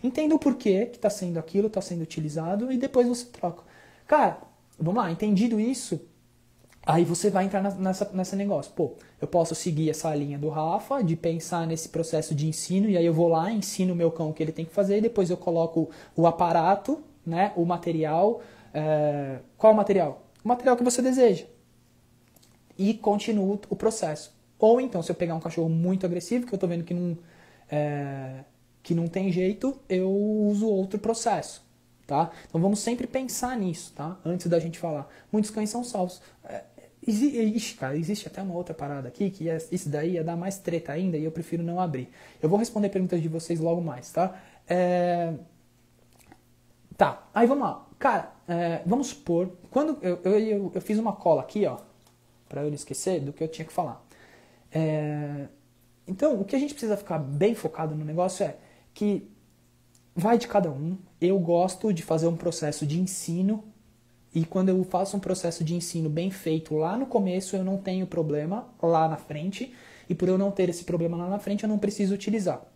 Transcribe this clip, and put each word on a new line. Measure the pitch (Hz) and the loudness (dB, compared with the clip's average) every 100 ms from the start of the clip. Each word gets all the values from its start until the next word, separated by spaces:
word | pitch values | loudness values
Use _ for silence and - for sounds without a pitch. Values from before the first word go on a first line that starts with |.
Entenda | 240 254 311 311 | -2 0 4 4
o | |
porquê | 285 247 214 190 233 | 4 2 2 2 2
que | - | 0
tá | 208 | -2
sendo | 196 180 165 | 0 -4 -4
aquilo, | 160 196 214 | -2 0 2
tá | 196 | -2
sendo | 180 170 | -4 -6
utilizado, | 160 - 151 156 160 202 254 | -6 -4 -4 -4 -2 -2 0
e | 254 | -2
depois | 262 262 240 | 2 4 4
você | 240 - | 0 -6
troca. | - 175 170 - - - - - | -6 -6 -6 -20 -20 -20 -20 2
Cara, | 294 214 151 - _ _ - | 4 4 0 -16 _ _ -4
vamos | 160 214 | 0 0
lá, | 190 | 0
entendido | 170 214 190 240 214 | 0 2 4 4 2
isso, | 226 262 - 156 - _ _ _ _ _ _ - - | 0 -2 -4 -6 -8 _ _ _ _ _ _ -8 2
aí | 156 | 4
você | 170 170 208 | 4 2 2
vai | 190 196 | 2 2
entrar | 196 | 0
na, | 196 | 0
nessa, | 185 190 190 202 | 0 -2 0 -2
nessa | 185 185 196 | -2 -4 -2
negócio. | 202 160 - | -2 -2 -4
Pô, | - 151 - - _ | -2 -4 -4 -20 _
eu | - | 0
posso | 175 165 165 | 2 2 0
seguir | 185 151 156 | -2 0 0
essa | 151 160 | 0 -2
linha | 147 143 143 | -2 -2 -4
do | 151 | -4
Rafa, | 147 160 202 - 277 | -2 0 -2 -2 0
de | 180 165 | 0 0
pensar | 170 165 - 175 165 | 0 -2 -4 -4 -2
nesse | 160 - | -4 -4
processo | 165 165 151 160 147 | -4 -2 -2 -2 0
de | 156 | 0
ensino, | 156 - 185 214 | -2 0 2 4
e | 185 | 4
aí | 170 | 4
eu | |
vou | 160 170 | 4 4
lá, | 165 180 | 4 2
ensino | 226 190 - 185 | -2 -4 0 0
o | 175 | 2
meu | 165 | 2
cão | 165 156 | 2 -4
o | |
que | 156 | -2
ele | 156 | -4
tem | 160 160 | -4 -4
que | |
fazer, | - 196 202 | 0 2 2
e | |
depois | 226 233 175 | 2 2 0
eu | 175 | 0
coloco | - 165 165 165 160 - - - | 0 0 2 0 -2 -6 -8 4
o | 165 | 4
aparato, | 170 175 165 165 202 - 311 - - - | 4 4 4 4 2 2 -4 -6 -14 -6
né, | 165 202 180 | 0 2 2
o | 170 | 0
material. | 170 170 165 156 160 202 233 - - - | 0 -2 0 2 4 2 2 -8 -20 -8
É, | 147 156 151 151 147 139 131 - _ | -4 0 2 2 0 -4 -8 -14 _
qual | 220 | 8
o | 214 | 8
material? | 202 196 156 - - _ | 4 4 2 -4 -18 _
O | 214 | -2
material | 240 262 247 | 2 4 4
que | |
você | 247 240 | 4 2
deseja. | 254 254 240 170 - - _ _ _ _ _ _ _ _ _ _ _ - | 2 6 6 6 -4 -20 _ _ _ _ _ _ _ _ _ _ _ -2
E | 196 | 0
continuo | 220 - 208 220 214 190 202 - | 2 0 0 0 0 2 -2 -4
o | 190 | 0
processo. | 220 220 165 151 - _ _ _ | 0 0 -4 -4 -12 _ _ _
Ou | 214 240 | 6 6
então, | 262 175 | 2 -4
se | 165 | -4
eu | 175 | -2
pegar | 170 160 | -2 -4
um | |
cachorro | 165 160 165 | -4 -2 0
muito | 165 180 190 185 | 2 2 2 0
agressivo, | 175 - 247 240 | -4 -2 -2 -2
que | |
eu | 190 | -2
tô | 180 | 0
vendo | 170 | -2
que | 170 | -4
não, | 175 175 170 - - - - - | -2 -2 -4 -10 -20 -20 -20 -4
é, | 151 147 147 139 135 131 131 135 _ _ _ | -2 -2 -2 -6 -8 -10 -12 -18 _ _ _
que | - | -2
não | 165 170 | 0 0
tem | 190 190 | -2 0
jeito, | 180 185 208 262 277 - | 2 0 0 -4 -4 -2
eu | 185 190 | 0 2
uso | 196 208 214 208 208 220 | 2 2 2 2 2 2
outro | 196 190 202 | 2 0 -2
processo, | 220 226 240 180 - - _ _ _ _ - | -2 -2 0 -2 -4 -14 _ _ _ _ -2
tá? | 143 165 - - | 0 0 -4 -4
Então | 165 | 0
vamos | 190 208 | 2 2
sempre | - 240 - | -2 -2 -4
pensar | 262 262 - 247 247 | -4 -4 -6 -4 -2
nisso, | 185 160 - - | -4 -4 -10 -10
tá? | 147 185 | -10 -6
Antes | 160 185 175 | -4 -2 2
da | 170 | 0
gente | 165 156 | 0 -6
falar. | 170 151 139 - - | -6 -6 -8 -18 -2
Muitos | 214 214 | 0 0
cães | 214 208 | -2 -4
são | 240 | -4
salvos. | 240 202 180 - - _ | -6 -4 -4 -6 -20 _
É, | - - - - - _ - | -14 -14 -14 -20 -20 _ -2
exi-, | 214 285 240 220 226 | 2 2 2 2 0
ixi, | - - | -4 -8
cara, | 131 147 | -4 -2
existe | 165 208 - | -2 -4 -6
até | - | -8
uma | 196 170 | -6 -6
outra | 175 | -6
parada | 185 143 143 127 | -8 -8 -8 -10
aqui, | - 196 | -4 -4
que | 190 160 | -2 -4
é, | 160 - | -4 -4
isso | 180 151 | -6 -4
daí | 147 165 | -2 -2
ia | 175 | -2
dar | 160 170 | -2 -4
mais | 185 190 | -6 -6
treta | - 165 160 | -4 -4 -4
ainda | 151 190 160 | -4 -2 -2
e | |
eu | 160 | -4
prefiro | 160 170 170 | -6 -6 -4
não | 165 175 | -2 -2
abrir. | 180 135 123 - - - | -2 -4 -8 -16 -20 -2
Eu | 156 | 2
vou | 202 | 2
responder | 226 220 202 | 2 0 0
perguntas | 196 185 175 | 0 0 0
de | 160 | -2
vocês | 160 165 170 | -4 -4 -2
logo | 165 170 | 0 0
mais, | 165 123 - | -2 -8 -6
tá? | - 190 190 - - - | -2 -2 -4 -20 -20 -2
É, | 180 180 180 175 175 170 160 - _ _ _ _ _ _ _ - - _ _ _ _ _ - | 2 4 4 2 2 0 -4 -12 _ _ _ _ _ _ _ -20 -20 _ _ _ _ _ 2
tá, | 156 - - | 2 2 -6
aí | 208 240 | 2 4
vamos | 277 | 4
lá. | 202 - - - | 0 -4 -14 -2
Cara, | 269 208 - - - | 0 0 -4 -16 -6
é, | 170 175 170 170 | -2 -2 -2 0
vamos | 247 285 | 0 -2
supor, | - - 170 185 - - | -8 -2 0 0 -8 -4
quando | 262 311 294 | 0 0 -2
eu, | 185 175 | -4 -2
eu, | 185 208 | 2 2
eu, | 220 208 185 180 | 2 -2 -2 -6
eu | |
fiz | 180 214 | -2 -2
uma | 226 | 0
cola | 196 175 147 | 0 4 4
aqui, | 131 208 175 | 2 0 -2
ó, | 123 - _ _ _ _ _ _ | -2 -16 _ _ _ _ _ _
pra | 139 | -6
eu | 147 | -6
não | 147 | -6
esquecer | - 135 - 180 | -8 -6 -2 -2
do | 139 | -2
que | 147 | -4
eu | 160 | -6
tinha | 160 160 | -6 -6
que | |
falar. | - 156 120 _ - - - _ _ _ 156 | -4 -4 -8 _ -20 -20 -20 _ _ _ 0
É, | 160 156 151 147 147 143 139 - _ _ _ _ - | 0 0 -2 -4 -6 -8 -10 -16 _ _ _ _ -10
então, | 190 294 226 | 0 2 2
o | |
que | 196 | 0
a | 269 | -2
gente | 285 | -2
precisa | - 226 202 | -4 -4 -4
ficar | - 160 | -2 -6
bem | 135 143 202 226 | -4 2 2 2
focado | 156 - 160 151 | -6 -4 -6 -4
no | |
negócio | 151 160 185 185 | -4 -2 -2 -2
é | 170 - - _ _ | -4 -6 -20 _ _
que | - 208 196 - - _ _ _ _ _ _ _ | -2 0 0 -4 -20 _ _ _ _ _ _ _
vai | - 202 233 | -2 4 4
de | - | 4
cada | 202 170 | 2 2
um. | 135 160 190 - _ | -2 -6 -6 -10 _
Eu | 175 196 | 2 2
gosto | 170 170 180 180 214 | 4 4 2 0 0
de | 170 | 0
fazer | - 165 165 | 0 2 2
um | 165 | 0
processo | 175 165 151 147 147 | -4 -2 -4 -2 -2
de | 160 | 0
ensino | 185 - - 170 190 214 - - _ _ _ _ _ | -2 -4 -4 0 0 0 -6 -20 _ _ _ _ _
e | 165 | -2
quando | 160 190 190 | -2 0 2
eu | 185 | 2
faço | 185 180 196 202 | 2 -2 -2 -4
um | |
processo | 190 185 170 165 | -4 -2 -4 -2
de | 156 | -2
ensino | 175 165 165 156 | -2 -4 -4 -2
bem | 151 185 | -2 -4
feito | 190 165 160 160 156 | -4 -2 -2 0 -2
lá | 160 220 | 0 -2
no | 269 | -2
começo, | 226 190 180 190 190 | 0 0 -2 -2 -4
eu | |
não | 185 196 | -2 -4
tenho | 196 185 185 | -4 -4 -2
problema | 175 156 147 156 208 - - | -2 -2 -2 -2 -6 -8 -2
lá | 170 165 160 | 2 4 2
na | 156 | -2
frente | - 147 180 196 262 - - - - | -8 -8 -6 -6 -12 -12 -20 -20 -6
e | |
por | 165 180 | -2 2
eu | 185 | 2
não | 196 | 2
ter | 196 180 | 2 0
esse | 170 | 0
problema | - 170 170 170 | -4 -2 -2 -2
lá | 175 | -4
na | 202 | -4
frente, | 202 208 | -2 -2
eu | 214 | 0
não | 208 | 0
preciso | 202 208 196 | 0 0 0
utilizar. | 196 - 220 180 123 - | 0 -2 0 0 -4 -10